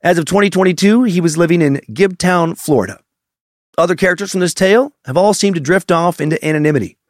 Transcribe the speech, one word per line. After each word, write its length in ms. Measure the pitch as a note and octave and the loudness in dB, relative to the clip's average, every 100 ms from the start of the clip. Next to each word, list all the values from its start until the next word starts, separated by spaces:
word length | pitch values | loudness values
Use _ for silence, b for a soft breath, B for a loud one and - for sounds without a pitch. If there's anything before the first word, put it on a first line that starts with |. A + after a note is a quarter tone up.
As 160 | E3+ F3 | 2 0
of 60 | |
twenty 260 | D3+ F#3+ G3+ | 0 0 0
twenty-two, 520 | F3+ F#3 E3+ F#3+ A3+ | 2 0 2 2 4
he 180 | B3+ F3 | 2 0
was 160 | E3+ D#3 | -2 0
living 240 | E3+ E3+ | 0 2
in 200 | D3+ C#3 - | 2 -2 -6
Gibtown, 640 | A2+ G3 F3+ F3+ F3+ E3 E3+ | -2 -2 0 -2 0 -2 -4
Florida. 440 | - C3+ F#2 - _ _ _ _ _ _ _ - | 0 0 0 -8 _ _ _ _ _ _ _ -2
Other 200 | E3+ F3+ | -2 0
characters 340 | F#3+ F3 G3 | 0 -2 -4
from 100 | F#3+ | -2
this 140 | F3+ | -4
tale 380 | - F#3+ G#3+ C#4 _ | 0 2 2 0 _
have 120 | - C3+ | -6 0
all 180 | G3+ | 0
seemed 220 | G3 G3+ F3 | 2 0 -2
to 40 | |
drift 300 | C3+ F#3 - | -2 -2 0
off 300 | E3+ F3 E3+ | 0 0 -2
into 220 | D3+ D#3 D#3 | -4 -4 -2
anonymity. 500 | D#3 D3+ D3 G2+ _ | 0 0 0 -4 _